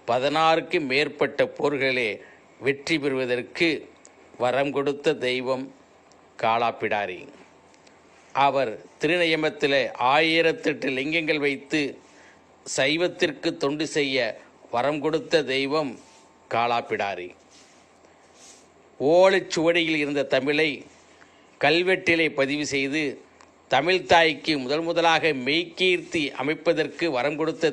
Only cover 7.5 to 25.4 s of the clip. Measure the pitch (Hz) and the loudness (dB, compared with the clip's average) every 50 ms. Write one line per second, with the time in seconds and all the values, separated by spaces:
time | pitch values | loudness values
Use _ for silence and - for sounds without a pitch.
7.5 | - - _ - _ _ - - - - _ - - - - - - - 139 143 | -20 -20 _ -20 _ _ -20 -20 -20 -20 _ -20 -20 -20 -18 -6 -2 0 2 2
8.5 | 131 139 131 113 104 95 - - - - 156 151 175 180 170 165 160 156 156 156 | 2 0 -2 -2 -4 -8 -14 -20 -10 -4 -2 0 0 2 2 2 2 2 0 -2
9.5 | - - - 139 139 139 123 101 - - 120 123 139 156 165 160 160 165 160 165 | -2 -2 0 0 2 2 0 0 -2 0 2 4 4 4 4 4 4 2 2 2
10.5 | 156 - - 160 143 123 - - 131 127 135 156 156 170 160 156 160 151 139 143 | 0 0 -2 -4 -2 -2 -2 -4 -2 -2 -2 -2 -2 -2 0 0 0 0 0 -2
11.5 | 139 135 - - 160 156 143 127 - - - - - - - - - - _ _ | -2 -4 -6 -4 -2 -2 -2 -2 -6 -10 -18 -20 -20 -20 -20 -20 -20 -20 _ _
12.5 | _ _ - - - - 131 143 151 165 180 175 - - 180 160 139 - - 165 | _ _ -14 -6 -2 0 0 2 2 0 0 -2 0 0 -2 -2 -2 -2 -2 -4
13.5 | 165 165 156 139 147 151 160 143 - 156 143 135 135 127 120 107 104 - - - | -2 0 -2 -2 0 -2 -4 -2 -2 -2 -2 0 0 0 -2 -2 -4 -8 -14 -20
14.5 | - - - - - 117 123 143 156 156 139 156 151 156 - - 165 160 139 123 | -20 -20 -12 -6 -4 -2 0 0 0 -2 -2 -2 -2 -4 -2 0 0 0 2 2
15.5 | 131 135 135 135 143 160 151 131 107 95 - - - - - - _ _ _ - | 0 -2 0 0 0 -2 -2 -4 -6 -12 -16 -20 -20 -20 -20 -20 _ _ _ -4
16.5 | - 117 117 120 120 117 110 - 113 101 104 101 98 90 90 90 90 - _ _ | -2 0 0 2 0 0 -2 -2 -4 -2 -2 -4 -4 -6 -10 -12 -14 -18 _ _
17.5 | - - - - - - - _ _ _ - - - _ _ - - - - - | -20 -20 -20 -20 -20 -20 -20 _ _ _ -20 -20 -20 _ _ -20 -20 -20 -20 -20
18.5 | - - - - _ - - - _ - 127 139 165 180 185 190 196 185 - - | -20 -20 -20 -20 _ -20 -20 -16 _ -2 2 4 6 8 8 6 6 4 0 -2
19.5 | - 175 156 165 170 - 165 160 160 151 147 143 147 143 131 135 143 131 127 143 | -2 0 2 2 2 2 2 0 0 -2 -2 -2 -2 -2 -2 0 0 0 2 2
20.5 | 147 151 160 156 131 104 - - - - - - - - - - _ - - _ | 2 2 2 0 -2 -6 -10 -18 -20 -20 -20 -20 -20 -20 -20 -20 _ -20 -20 _
21.5 | _ - - 143 156 170 185 185 185 165 - - 170 165 160 147 120 - 139 135 | _ 0 2 2 4 4 2 2 0 0 2 2 2 2 2 0 2 0 0 0
22.5 | 143 147 147 123 135 139 139 139 139 156 151 139 113 - - - _ - - - | 0 -4 -4 -2 -2 -2 -2 -2 -2 -2 -4 -4 -6 -8 -14 -20 _ -20 -20 -20
23.5 | _ _ _ - 131 131 143 175 185 180 147 127 175 170 165 160 151 135 - 165 | _ _ _ 0 0 2 2 2 0 0 2 4 6 6 6 4 2 -2 -2 -2
24.5 | 156 139 127 123 147 156 165 165 170 165 165 165 165 156 - 160 147 131 | -2 -2 -2 -2 -2 -2 -2 -2 0 2 2 4 4 4 2 0 0 0